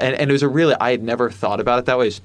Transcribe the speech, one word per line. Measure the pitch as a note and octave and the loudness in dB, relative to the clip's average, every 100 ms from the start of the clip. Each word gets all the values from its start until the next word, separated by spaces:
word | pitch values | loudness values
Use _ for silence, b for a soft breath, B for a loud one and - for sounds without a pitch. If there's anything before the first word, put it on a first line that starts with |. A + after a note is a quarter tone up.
and, | C3 C3+ | -2 0
and | C#3+ | 0
it | |
was | C#3 | 2
a | C#3+ | 2
really, | C#3 D#3+ - | 2 2 2
I | A#2+ | 0
had | A#2+ | 0
never | A2+ A#2 A#2+ | -2 -2 -2
thought | - G2+ G#2 | -2 -4 -2
about | B2 B2 | 0 0
it | B2 | 0
that | B2+ | 0
way. | A2+ | 0
It's | |
a | F#2+ | -4